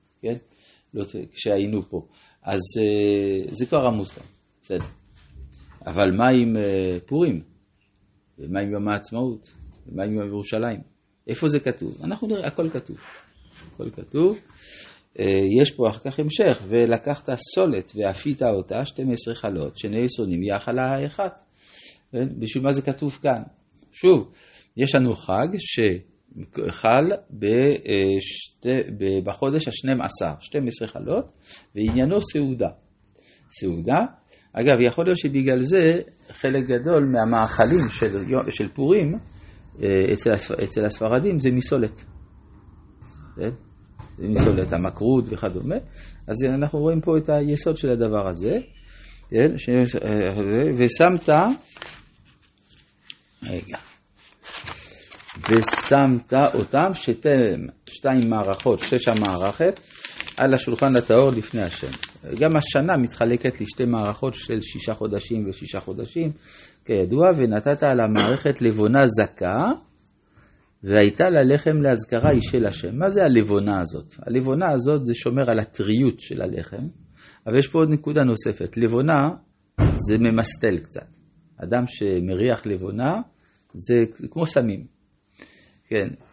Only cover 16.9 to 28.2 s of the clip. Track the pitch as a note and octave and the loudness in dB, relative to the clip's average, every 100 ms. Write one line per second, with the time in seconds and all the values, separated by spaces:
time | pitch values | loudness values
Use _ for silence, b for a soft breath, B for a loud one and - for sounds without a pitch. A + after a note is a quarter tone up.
16.9 | A#2 - - - B2 - F#3 F#3 G#2 - | 2 -2 -6 -6 -8 -4 0 2 0 -6
17.9 | G#2 G2 F#2 D3+ C3+ B2 G2 F2+ A2+ C#3 | -4 -4 -2 -6 -2 0 -2 -4 -6 -6
18.9 | - C3 A#2 A#2 A#2 G#2+ F2+ C#2+ - G2+ | -4 -4 -2 -4 -6 -6 -6 -6 -8 -6
19.9 | A2 B2 B2 G2+ F2 G2+ G2 - B2 B2+ | -2 -2 -2 -4 -2 -2 -4 -4 -4 -2
20.9 | C3+ D3 - F#3+ - _ B B B B | -2 -6 -6 -8 -8 _ B B B B
21.9 | B _ A#2+ C3 A#2+ A2+ C3+ C3+ C#3 C#3 | B _ -6 -6 -6 -6 -2 0 0 -2
22.9 | C3 D3 - C#3+ A#2 - _ _ _ _ | -4 -6 -4 -2 -2 -6 _ _ _ _
23.9 | - F#3 D3+ - b b b b - C3+ | 0 4 4 2 b b b b -4 2
24.9 | C3+ B2 G#2+ - F#2+ D#3 G3 - - G#2+ | 2 2 -2 -2 -2 -2 -4 -6 0 0
25.9 | F2+ - _ _ - - - - - A2+ | 0 -8 _ _ -18 -12 -8 -8 -2 2
26.9 | B2+ E3+ G3+ - G#2 G2+ A#2 C#3 - - | 4 2 -2 -8 -6 0 2 2 0 -2
27.9 | G2+ G2 G2 | 0 2 0